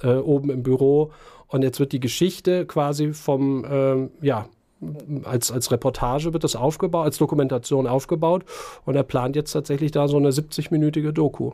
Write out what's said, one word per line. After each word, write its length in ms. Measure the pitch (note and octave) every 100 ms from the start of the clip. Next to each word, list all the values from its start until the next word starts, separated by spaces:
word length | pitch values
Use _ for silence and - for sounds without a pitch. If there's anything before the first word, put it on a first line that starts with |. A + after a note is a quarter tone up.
äh, 140 | B2+ B2+
oben 340 | D#3 C#3+ C#3
im 140 | B2+
Büro. 480 | B2+ C3 C#3 D3 D3+ - - - -
Und 160 | C#3
jetzt 160 | C3 B2
wird 100 | C#3
die 80 | C3+
Geschichte 640 | B2 - F3+ F#3 F#3 F3+ F3+
quasi 480 | D#3+ C#3+ D3 D3+
vom, 520 | D3+ - C3+ C#3 C3+ -
ähm, 420 | C#3 C3+ C3 C3+ -
ja, 260 | C#3 A2+ - _ _ - D#3+ D3 C#3+ C#3+
als, 280 | - B2+ -
als 200 | B2 -
Reportage 640 | B2 C3+ - B2 C#3 E3
wird 100 | D#3+
das 120 | D#3 -
aufgebaut, 500 | C#3+ D#3 F#3 E3+ D3+
als 120 | -
Dokumentation 680 | D3 D3+ C3+ B2+ - C#3 B2
aufgebaut. 580 | C3 - E3 E3 F3+ - - - - -
Und 100 | C#3
er 60 |
plant 340 | C3 C3 B2+ D3
jetzt 160 | D3+
tatsächlich 380 | D3+ C#3+ C#3+ D3+
da 180 | D3 C#3+
so 100 | C#3+
eine 140 | C#3+
siebzigminütige 840 | C3+ D3+ - - D#3 D3+ D3+ D3+
Doku. 400 | D#3 D3+ - A#2+